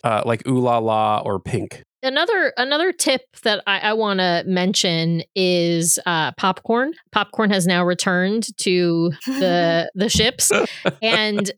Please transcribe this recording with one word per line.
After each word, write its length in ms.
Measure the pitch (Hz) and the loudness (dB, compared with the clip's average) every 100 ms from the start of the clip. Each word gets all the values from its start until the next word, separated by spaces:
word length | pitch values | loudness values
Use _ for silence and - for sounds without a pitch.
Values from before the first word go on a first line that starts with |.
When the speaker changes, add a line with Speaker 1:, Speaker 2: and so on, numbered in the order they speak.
Speaker 1:
uh, 200 | 117 107 120 | 0 0 0
like, 200 | 117 131 | -2 -2
Ooh 140 | 127 | 0
La 200 | 123 120 | 2 0
La 420 | 113 110 107 104 | 0 0 2 0
or 180 | 110 95 | -2 -6
Pink. 440 | - 107 - - - _ | -4 -6 -6 -12 -20 _
Speaker 2:
Another, 520 | 262 277 349 392 294 - | -4 -2 0 0 0 -2
another 380 | 262 294 370 | -2 0 0
tip 300 | 339 294 262 - - | 0 -2 -2 -4 -6
that 180 | 226 208 - | -2 -2 0
I, 120 | 196 | 0
I 120 | 208 | 0
wanna 540 | 220 208 196 180 170 - | 0 0 2 2 0 0
mention 760 | 180 185 175 185 165 165 165 - 196 | 0 0 0 0 0 0 -2 -4 -2
is, 640 | 180 175 170 170 165 - 180 | 2 2 2 0 0 -2 -2
uh, 260 | 165 143 - | -2 -2 -2
popcorn. 560 | 190 185 - 233 277 - _ | -2 -2 -2 -2 -2 -6 _
Popcorn 380 | 214 202 - 214 | -4 -4 0 2
has 180 | 196 175 | 2 2
now 160 | 180 | 2
returned 760 | 175 175 196 180 190 220 214 - | 2 0 0 0 0 0 -4 -4
to 520 | 202 180 175 170 170 143 254 | -2 2 2 2 0 -2 -6
the, 640 | 269 185 175 170 165 - | -2 0 2 2 0 -2
Speaker 3:
<laughs> 40 | 185 | -2
Speaker 2:
the 120 | 214 | 0
ships. 420 | - 226 - - - - - 185 - | 2 0 0 0 2 0 -4 -6 -2
And 480 | 220 220 214 208 | 0 2 0 0
Speaker 1:
<laughs> 0 | |
If 80 | 196 | -4